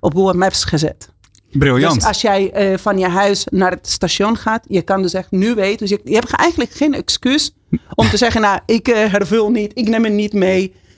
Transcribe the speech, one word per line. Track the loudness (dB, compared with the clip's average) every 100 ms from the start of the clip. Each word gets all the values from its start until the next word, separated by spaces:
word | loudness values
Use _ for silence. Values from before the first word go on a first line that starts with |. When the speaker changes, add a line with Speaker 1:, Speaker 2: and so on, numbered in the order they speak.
Speaker 1:
op | -2
Google | 2 2 2
Maps | 0 0
gezet. | -2 0 -2 -4 -20 _ _ -20 _
Speaker 2:
Briljant. | 0 2 4 2
Speaker 1:
Dus | 2
als | 0 0
jij, | 0 0 0
eh, | 0 0 0
van | 0 0
je | 0
huis | 2 2 0 -2
naar | 0 0
het | -2 -6
station | -4 -2 0 -2 -2
gaat, | -2 -4 -2
je | -4
kan | 0 -2
dus | -2
echt | -4 -4
nu | -2 0
weten. | 0 0 -2
Dus | -2
je, | -4 0
je |
hebt | -2 0
eigenlijk | 0 0 0 -4
geen | 0 0
excuus | 0 -4 -4 0 0 -2 _ -6 -6 -6
om | -2 0
te | 2
zeggen, | 0 2
nou, | 0 0 0
ik, | -2 2
eh, | 2 2
hervul | 0 0 0 2
niet, | 0 -2
ik | -4 -2
neem | 0
het | 2
niet | 0 0
mee. | 0 0 0 -2 _ _